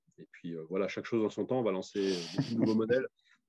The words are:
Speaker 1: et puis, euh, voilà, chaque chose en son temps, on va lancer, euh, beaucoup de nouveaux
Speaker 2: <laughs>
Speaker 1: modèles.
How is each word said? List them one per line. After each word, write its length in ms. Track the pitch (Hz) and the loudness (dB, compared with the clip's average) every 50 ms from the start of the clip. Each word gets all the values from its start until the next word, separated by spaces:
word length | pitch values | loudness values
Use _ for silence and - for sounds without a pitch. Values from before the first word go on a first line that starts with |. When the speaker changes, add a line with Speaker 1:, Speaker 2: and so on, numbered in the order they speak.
| _ _ _ | _ _ _
Speaker 1:
et 100 | - - - | -20 -20 -20
puis, 240 | - - - 85 82 | -20 -12 -10 -8 -8
euh, 100 | 80 82 80 | -8 -8 -4
voilà, 180 | 90 98 98 | -2 -2 -2
chaque 180 | 95 - 107 98 | -2 -4 -6 -6
chose 180 | - 120 113 107 | -2 0 0 0
en 40 | 101 | 0
son 160 | - 110 98 | 0 -4 -2
temps, 140 | - 123 131 | 0 0 2
on 40 | 117 | 2
va 80 | 104 | 0
lancer, 280 | 95 92 92 - - 104 | 0 0 -4 -4 -2 0
euh, 380 | 98 98 95 87 85 82 87 | 2 2 0 0 -4 -2 -2
beaucoup 160 | - - - 117 | -2 -2 0 2
de 60 | 113 | 2
nouveaux 160 | 113 110 110 | 4 4 4
Speaker 2:
<laughs> 120 | 110 110 | 2 4
Speaker 1:
modèles. 200 | 110 123 131 131 - - _ _ _ - _ _ | 4 2 2 2 -2 -8 _ _ _ -20 _ _